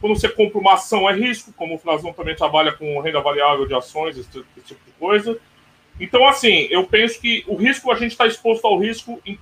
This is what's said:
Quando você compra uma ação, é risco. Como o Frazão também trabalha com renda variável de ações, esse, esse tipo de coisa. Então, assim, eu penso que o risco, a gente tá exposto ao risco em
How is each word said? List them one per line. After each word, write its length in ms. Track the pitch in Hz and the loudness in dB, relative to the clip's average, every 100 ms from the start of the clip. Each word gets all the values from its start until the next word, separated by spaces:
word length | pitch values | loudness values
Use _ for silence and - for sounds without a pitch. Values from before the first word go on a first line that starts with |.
Quando 140 | 214 208 | -2 0
você 140 | 220 | 0
compra 280 | - 208 208 | 2 0 2
uma 160 | 196 | 4
ação, 340 | 185 - 208 196 | 4 2 0 2
é 60 | |
risco. 400 | 196 247 226 - | 2 -2 -4 -10
Como 220 | - 165 160 | -12 -10 -8
o 40 | |
Frazão 340 | 170 151 170 | -4 -4 -4
também 220 | 175 160 160 | -10 -10 -2
trabalha 360 | 156 151 156 | 0 2 2
com 280 | 147 151 143 | -2 -6 -6
renda 220 | 160 151 | -4 -2
variável 460 | 143 143 143 139 135 | -2 0 2 2 0
de 80 | 127 | -4
ações, 420 | - 156 156 131 | -4 -6 -8 -8
esse, 260 | 120 131 - - | -16 -20 -20 -20
esse 100 | - | -20
tipo 140 | 139 | -20
de 80 | _ | _
coisa. 460 | _ 175 208 220 226 _ _ _ _ _ - | _ 0 0 0 -8 _ _ _ _ _ -14
Então, 280 | 185 247 269 | 0 4 4
assim, 400 | 269 233 180 - | 4 4 2 2
eu 140 | 180 | 0
penso 360 | 185 214 226 - | 2 2 0 -2
que 240 | 233 226 - | -4 -4 -4
o 80 | 180 | -2
risco, 360 | 233 269 262 | 0 0 -2
a 40 | 220 | -2
gente 200 | 233 - | -2 0
tá 120 | 233 | 0
exposto 400 | 226 226 226 220 | 0 -2 0 2
ao 100 | 185 | 0
risco 420 | 214 226 - 233 196 | 0 -4 -12 -16 -14
em 100 | 202 | -14